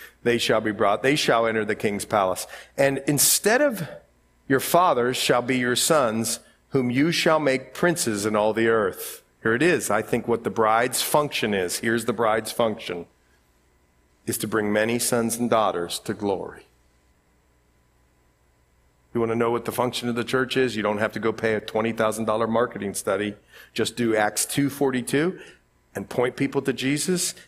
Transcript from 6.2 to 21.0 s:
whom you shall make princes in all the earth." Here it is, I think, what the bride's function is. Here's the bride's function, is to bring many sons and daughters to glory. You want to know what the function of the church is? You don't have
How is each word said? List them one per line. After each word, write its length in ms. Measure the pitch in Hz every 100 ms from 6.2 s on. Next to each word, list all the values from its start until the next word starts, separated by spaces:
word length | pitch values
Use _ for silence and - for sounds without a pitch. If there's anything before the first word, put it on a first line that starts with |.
| 113 - - _ _
whom 200 | 139 123
you 220 | 123 160
shall 260 | 160 170 156
make 340 | 143 131 -
princes 520 | - 175 165 120 104 107
in 100 | 107
all 160 | 107
the 160 | 107 113
earth." 560 | 113 95 - - - _ _
Here 120 | 110 117
it 60 |
is, 260 | 170 139 -
I 120 | 104
think, 260 | 107 120 110
what 160 | 113
the 60 | 113
bride's 520 | 107 107 110 127 127
function 520 | - 151 147 - 113
is. 260 | 101 90 -
Here's 240 | 117 117
the 80 | 113
bride's 400 | 107 113 113 110
function, 540 | - 113 104 - 87 - _ _ _ _ _ _ _ _ _ _ _ -
is 120 | 110
to 80 | 110
bring 260 | 107 104
many 260 | 107 110 120
sons 380 | - 120 113 113
and 120 | 120
daughters 500 | 113 101 87 85 -
to 140 | -
glory. 520 | 98 101 90 80 - - _ _ _ _ _ _ _ _ _ _ _ _ _ _ _ _ _ _ _ _ _ _ _ _
You 80 | 120
want 100 | 113
to 60 | 113
know 140 | 117
what 120 | 117
the 80 | 117
function 380 | 113 123 - 120
of 60 | 117
the 100 | 110
church 320 | 131 127 131
is? 180 | 127 107
You 80 |
don't 140 | 104
have 160 | 104